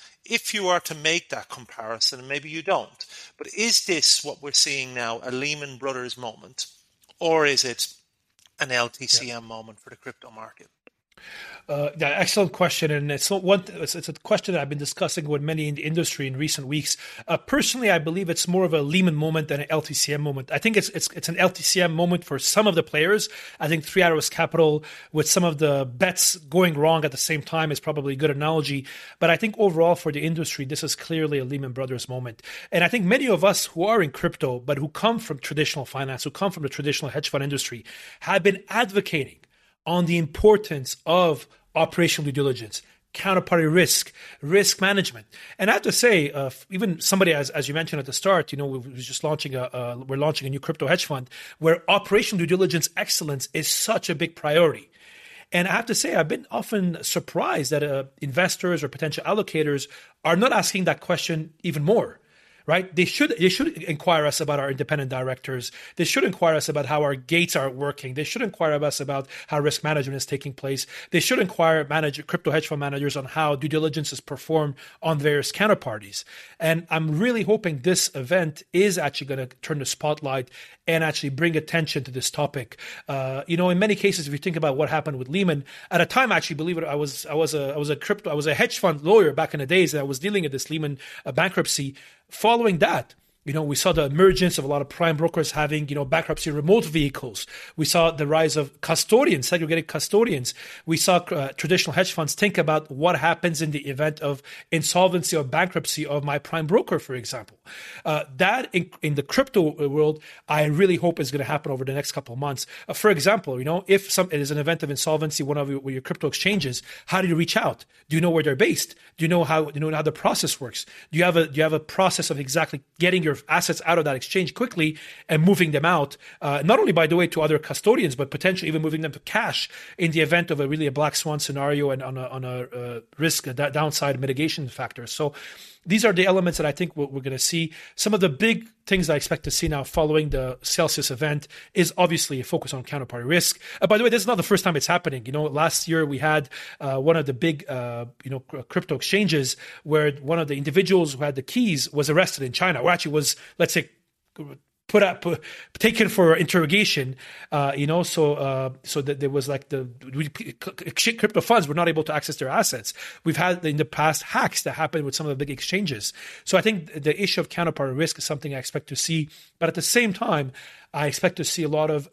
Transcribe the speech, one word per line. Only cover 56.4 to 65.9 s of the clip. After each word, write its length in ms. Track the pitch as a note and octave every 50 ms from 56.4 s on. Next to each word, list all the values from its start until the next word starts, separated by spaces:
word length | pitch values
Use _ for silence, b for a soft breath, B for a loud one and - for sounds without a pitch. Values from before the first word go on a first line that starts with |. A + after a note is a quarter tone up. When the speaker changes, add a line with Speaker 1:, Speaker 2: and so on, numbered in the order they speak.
| - -
Speaker 2:
often 540 | A3 A#3 G3 - A3+ G3+ F3+ F3 D#3+ D#3+ -
surprised 680 | - - F3 - - - F3 A#3 - F#4 - C#3 A#2+
that, 120 | D3+ C#3+ D3
uh, 220 | D3 C3+ C3+ C3+ - _ _
investors 640 | D3+ C#3 B2 E3 F#3 F3+ - - - F3+ F3 D3+ C#3+
or 20 |
potential 380 | C3+ - C3 D#3+ D3+ - - -
allocators 640 | D#3+ G3+ G#3+ F#3 - - D#3+ D3+ D3 C#3+ C3+ - B B B B B B _ -
are 140 | D#3+ E3+
not 160 | F3+ A#3+ C#4 B3+
asking 320 | G3+ F3+ - - F#3+ F3+
that 160 | F3 C#3+ -
question 540 | - - F3 - - - E3 D#3 D#3 - - _
even 220 | - F3 D3 D3+ C#3+
more. 380 | F3 A#3 G#3+ B2 - - b b b b b b b b b b
Right? 300 | D3 D#3+ F#3 F#3 F#3 D3
They 80 | E3+ F3+
should, 320 | - - - D4 D4+ -
they 120 | - F3 F#3
should 280 | F#3 - - E4 - D#3+ E3
inquire 420 | - D3+ D3 - F3+ E3+ D#3 D3+
us 140 | D3 - -
about 220 | D#3 D3 D3 C#3+
our 100 | C3+ C#3
independent 380 | C3+ C3 C3+ - D#3 D3 C3+ B2+
directors. 600 | C3 B2+ C3 C3 B2+ - - C#3+ C3 B2 A#2 B B B B B